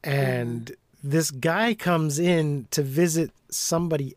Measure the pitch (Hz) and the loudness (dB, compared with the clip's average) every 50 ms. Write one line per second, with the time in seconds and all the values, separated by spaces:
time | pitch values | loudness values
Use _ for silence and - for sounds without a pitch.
0 | - 151 139 139 135 131 127 123 120 120 120 117 117 120 - _ _ _ _ _ | -2 -2 0 0 0 0 0 -2 -4 -4 -6 -8 -10 -12 -16 _ _ _ _ _
1 | - 139 143 165 156 - 143 131 123 165 165 196 220 233 214 214 - 180 175 165 | -6 0 0 0 0 0 -4 -2 -2 0 2 2 2 0 0 0 0 2 2 2
2 | 156 156 143 147 175 175 180 165 156 151 143 139 117 - - 151 147 135 131 156 | 2 0 0 2 2 4 4 4 2 2 0 -2 -4 -4 -2 -2 -2 0 2 2
3 | 180 175 156 165 160 - _ _ _ _ - - - - 170 165 175 170 156 147 | 2 2 2 0 -2 -2 _ _ _ _ -6 -4 -2 0 0 0 0 0 0 -2
4 | 139 127 - | -2 -4 -8